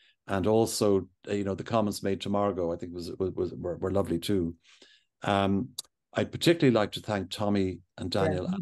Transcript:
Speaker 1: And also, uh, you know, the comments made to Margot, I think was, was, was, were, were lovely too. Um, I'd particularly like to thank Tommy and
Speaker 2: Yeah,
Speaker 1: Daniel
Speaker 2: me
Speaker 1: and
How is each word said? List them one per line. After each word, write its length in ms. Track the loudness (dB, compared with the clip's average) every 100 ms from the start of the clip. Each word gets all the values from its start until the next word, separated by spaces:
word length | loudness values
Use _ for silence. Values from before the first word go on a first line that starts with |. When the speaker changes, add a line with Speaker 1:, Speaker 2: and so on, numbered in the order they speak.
| _ _ -4
Speaker 1:
And 200 | 0 4
also, 640 | 4 4 2 4 4 0 _ -6
uh, 60 |
you 100 | -4
know, 100 | -2
the 80 | -4
comments 400 | -2 0 0 -2
made 200 | -4 -4
to 80 | -2
Margot, 420 | 0 0 0 -2
I 40 | -4
think 180 | -8
was, 180 | -10 -8 -4
was, 140 | -4
was, 220 | -2 -4
were, 220 | -4 -6 -4
were 140 | -2
lovely 260 | 0 0 -2
too. 380 | 0 0 0 -4 _ -20 -20 _ _ _
Um, 480 | -2 0 2 0 -2 -10 -16 _ _
I'd 180 | -4 -2
particularly 420 | 0 2 4 6
like 180 | 4 2
to 80 | -4
thank 300 | -4 -4 -4
Tommy 500 | -4 0 2 0 -4 _ -10
and 140 | -4
Speaker 2:
Yeah, 100 | 0
Speaker 1:
Daniel 240 | 0 0 -2
Speaker 2:
me 60 |
Speaker 1:
and 20 | -4